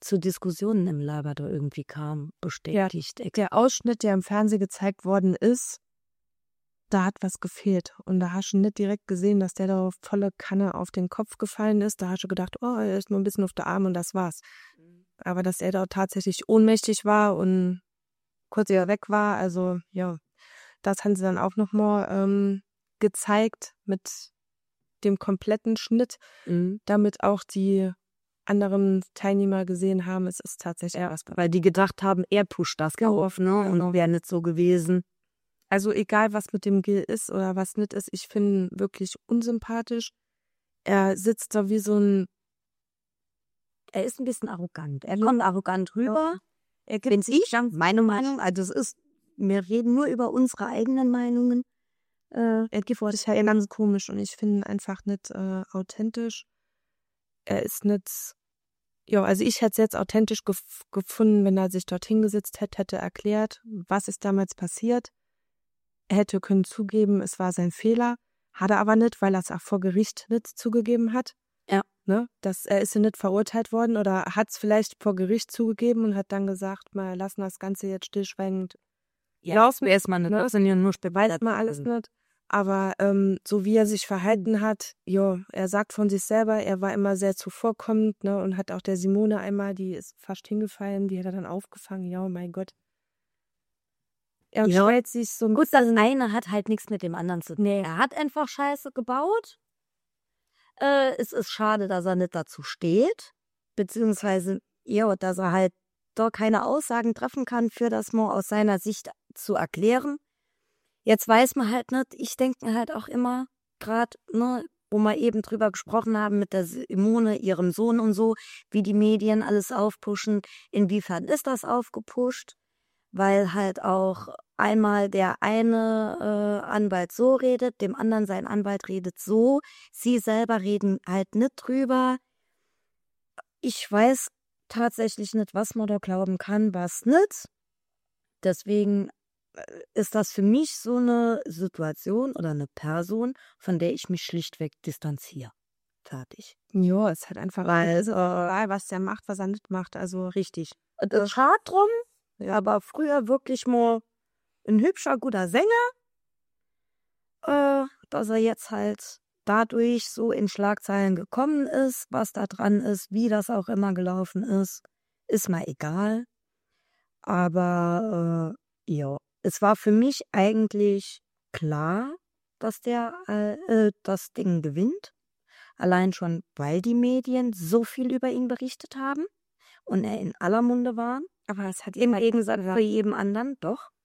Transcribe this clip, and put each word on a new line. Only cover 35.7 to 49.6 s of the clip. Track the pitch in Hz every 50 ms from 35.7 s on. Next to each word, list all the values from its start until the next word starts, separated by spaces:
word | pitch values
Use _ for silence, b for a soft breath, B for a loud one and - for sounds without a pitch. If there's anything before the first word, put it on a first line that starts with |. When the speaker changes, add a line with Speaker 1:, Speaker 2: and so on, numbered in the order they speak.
| 196 196 196 214
Speaker 2:
egal, | - - 208 - 220 208 220 220 208
was | 214 - - -
mit | 190 -
dem | 202 196 196 185
Gil | 208 202 196 -
ist | - 226 220 - -
oder | - 190 190 190 180 190
was | 190 - -
nicht | 214 208 - -
ist, | 202 - - -
ich | 180 - -
finde | - 214 202 202
ihn | 196 190 180 180 - 185
wirklich | 202 196 - - 190 - - - _
unsympathisch. | - 233 240 226 240 240 220 - - 226 226 226 - 240 233 226 - _ _ _ _ _ _ _ _ _ _ _ _ _ _ -
Er | - 202 196 190 196 190 -
sitzt | 185 220 220 - - - -
da | 214 196 190
wie | 214 214
so | 196 208 208 208
ein | 202 202 196 190 185 - _ _ _ _ _ _ _ _ _ _ _ _ _ _ _ _ _ _ _ _ _ _ _ _ _ _ _ _ _ _ _ _
Speaker 1:
Er | - 190 190
ist | 254 - -
ein | 262
bisschen | 254 233 - 220 196
arrogant. | - 175 175 175 - - 151 147 143 135 -
Er | - 190 208
Speaker 2:
Ja. | 220
Speaker 1:
kommt | 254 254 233
arrogant | 214 190 180 196 - - 185 190 185 - -
rüber. | 208 240 262 214 311 311 330 349
Speaker 2:
Ja. | - _ _ _ _ _ _ _ _ _
Er | - 214 202
Speaker 1:
Find | -
Speaker 2:
gibt | 262 208 202 196
sich | - 262 320 453 - -
Speaker 1:
ich, | 233 240 240
meine | 170 160 165 180 202 226
Meinung, | 226 220 208 208 262 277 277 240
also | - 180 180 190
es | 185 185
ist, | - 277 240 - - _ _ _ _ _ _ _ _ -
wir | 208 190 196 202